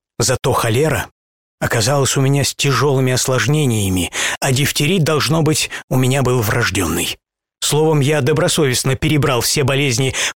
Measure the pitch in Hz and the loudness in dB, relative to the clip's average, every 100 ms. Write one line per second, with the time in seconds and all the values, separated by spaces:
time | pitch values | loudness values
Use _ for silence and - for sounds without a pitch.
0 | _ - 117 123 143 - 117 117 156 110 | _ -4 -2 0 0 0 0 0 0 -2
1 | 78 _ _ _ _ - 143 120 107 143 | -6 _ _ _ _ -6 -2 0 0 0
2 | 127 139 135 143 127 - 143 123 143 135 | 0 0 0 0 -2 -2 -2 0 0 2
3 | 127 127 - 127 113 151 139 110 98 92 | 0 0 0 0 0 0 0 0 0 -2
4 | 85 - - - 139 131 139 - 147 196 | -4 -4 -6 -2 -2 0 0 0 0 2
5 | 151 151 117 165 151 151 - - - 127 | 2 0 0 0 2 0 -4 -8 -4 0
6 | 127 139 123 127 104 120 113 90 85 85 | 2 2 2 0 0 0 0 -2 -2 -4
7 | - - _ _ _ - - 147 156 151 | -6 -8 _ _ _ -8 -2 2 2 2
8 | 135 151 135 151 170 180 139 120 135 135 | 2 2 2 2 2 2 0 0 -2 0
9 | 156 151 143 120 - 151 135 135 143 117 | 0 2 2 0 0 0 0 0 0 0
10 | 131 - - | -2 -2 -4